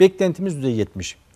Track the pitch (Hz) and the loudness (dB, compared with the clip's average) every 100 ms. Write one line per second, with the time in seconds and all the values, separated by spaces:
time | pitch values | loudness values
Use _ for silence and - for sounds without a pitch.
0 | 190 190 190 160 190 147 131 113 98 95 | 4 4 -2 -2 -6 -4 -2 -2 -4 -6
1 | 87 - _ | -12 -14 _